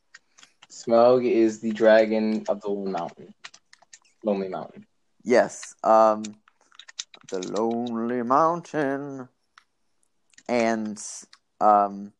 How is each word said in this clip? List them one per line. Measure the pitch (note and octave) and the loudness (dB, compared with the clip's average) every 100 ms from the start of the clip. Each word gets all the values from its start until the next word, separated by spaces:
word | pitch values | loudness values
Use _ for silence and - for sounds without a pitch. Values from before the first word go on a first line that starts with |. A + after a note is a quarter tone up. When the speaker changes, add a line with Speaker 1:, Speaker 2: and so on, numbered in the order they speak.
| _ - _ _ _ _ _ | _ -20 _ _ _ _ _
Speaker 1:
Smaug | - - A#2 A#2+ B2+ A#2+ | -14 0 4 6 4 2
is | A2+ A2+ A2 | 2 2 0
the | A2+ | -6
dragon | G#2+ A2 A2 G#2+ A2 A2 A2 G#2 | 2 6 6 4 0 -2 -4 -4
of | G2+ | -6
the | G2+ | -6
Lonely | G2+ F#2+ | -6 -6
Mountain. | F2+ - - F#2 _ - - _ _ _ - _ _ | -6 -8 -12 -20 _ -20 -20 _ _ _ -20 _ _
Lonely | G#2+ G2 F#2+ | -4 -4 -6
Mountain. | E2 - - _ _ _ _ | -10 -12 -18 _ _ _ _
Speaker 2:
Yes. | - A#2+ G2 - - - | 0 2 2 -6 -20 -4
Um, | - A2 A2 G#2+ G#2+ G#2 _ _ _ - - - - - - | 2 6 6 2 -6 -16 _ _ _ -20 -18 -16 -16 -20 -12
the | F#2+ F#2+ | -10 -6
Lonely | G2 A2+ A#2 A#2+ A2+ A#2 B2 | -4 -4 -4 -6 -6 -4 -4
Mountain. | A#2+ C#3 D#3+ E3+ E3 D3+ C#3 C#3 C#3+ C3+ B2 _ _ _ _ _ _ _ _ _ _ _ - | 0 2 2 -2 -6 -6 -4 -6 -10 -14 -18 _ _ _ _ _ _ _ _ _ _ _ -6
And, | A#2+ A2+ A2+ G#2+ G#2 - - - _ _ _ | -2 0 -2 -6 -10 -14 -18 -20 _ _ _
um, | G#2+ G#2 G2+ G2 G2+ _ | 4 4 2 -4 -14 _